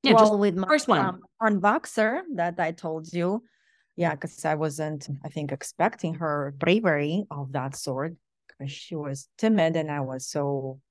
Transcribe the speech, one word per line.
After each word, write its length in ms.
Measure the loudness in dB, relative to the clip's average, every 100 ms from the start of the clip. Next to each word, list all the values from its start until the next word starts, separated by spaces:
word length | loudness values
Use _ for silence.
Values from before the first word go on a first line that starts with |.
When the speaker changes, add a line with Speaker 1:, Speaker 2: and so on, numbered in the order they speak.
Speaker 1:
Yeah, 100 | 8
Speaker 2:
Well, 240 | 8 8 6
Speaker 1:
just 20 |
Speaker 2:
with 160 | 2 2
my, 100 | 2
Speaker 1:
first 200 | 2 4
one. 240 | 2 2
Speaker 2:
um, 100 | -2 -14 _
unboxer 800 | 0 4 2 2 -2 0 0 0 -6 -4
that 240 | -4 -2
I 120 | -4
told 400 | -4 -6 -8 -6
you. 300 | -2 0 -2 -6 _ _ _ _ -2
Yeah, 180 | -2 -2
'cause 300 | -8 -6 -2
I 100 | 0
wasn't, 540 | -2 -2 -6 -6 -8 -10
I 60 | -8
think, 220 | -8 -6
expecting 640 | -6 -10 0 0 0 -6 -4
her 380 | -2 -2 -4 -2
bravery 680 | 2 4 4 2 0 -2 -4
of 200 | -8 -6
that 220 | -4 -6 -8
sort, 400 | -8 -6 -6 -8 _ _ _ -14
'cause 120 | -12
she 240 | -12 -12 -10
was 340 | -8 -10 -14 _
timid, 380 | 2 4 4 2
and 160 | -2
I 100 | -4
was 260 | -4 -6 -6
so 540 | -4 -2 -2 -6 -10 _